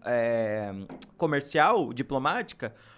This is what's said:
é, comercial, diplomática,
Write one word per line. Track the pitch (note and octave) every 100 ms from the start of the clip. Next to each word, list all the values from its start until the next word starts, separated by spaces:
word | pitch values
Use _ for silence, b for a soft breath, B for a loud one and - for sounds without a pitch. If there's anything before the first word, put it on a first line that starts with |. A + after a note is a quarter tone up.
| -
é, | A#2+ A#2 A#2 A2 G#2+ G#2 G2 G2 - - -
comercial, | E3 C#3+ C#3+ D#3+ E3 A3+ B2+
diplomática, | A#2+ C3+ C3+ C#3 A3+ F3+ - A2+ - b